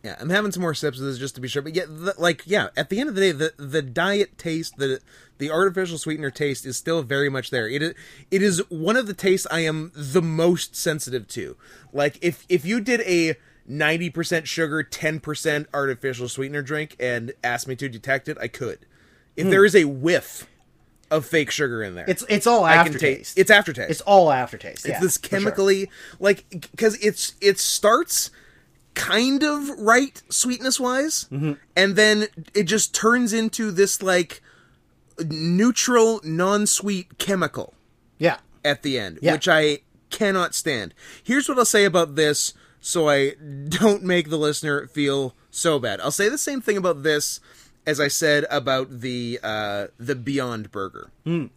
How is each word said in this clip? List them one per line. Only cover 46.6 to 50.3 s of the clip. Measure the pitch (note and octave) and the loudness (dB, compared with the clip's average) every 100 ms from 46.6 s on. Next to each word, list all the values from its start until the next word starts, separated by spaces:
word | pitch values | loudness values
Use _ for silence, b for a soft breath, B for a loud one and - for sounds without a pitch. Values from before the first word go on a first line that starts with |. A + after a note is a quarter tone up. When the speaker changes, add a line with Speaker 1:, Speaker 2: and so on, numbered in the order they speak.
Speaker 1:
thing | A3+ G3+ | -2 0
about | F3+ D#3 | 0 0
this | D3+ D3 C#3+ - b b b b | 0 0 -2 -8 b b b b
as | - D3 | -4 -2
I | C#3+ | 0
said | - D#3 D3 D3 | 0 2 2 0
about | C#3+ C3+ C3 C3 B2 | -2 0 -2 -2 -8
the, | B2+ B2 A#2+ A#2+ | -8 -6 -6 -6
uh, | G#2 G#2+ G#2 G2+ G2+ _ | -6 -4 -4 -6 -8 _
the | A#2+ | -8
Beyond | C3 A#2+ | -6 -4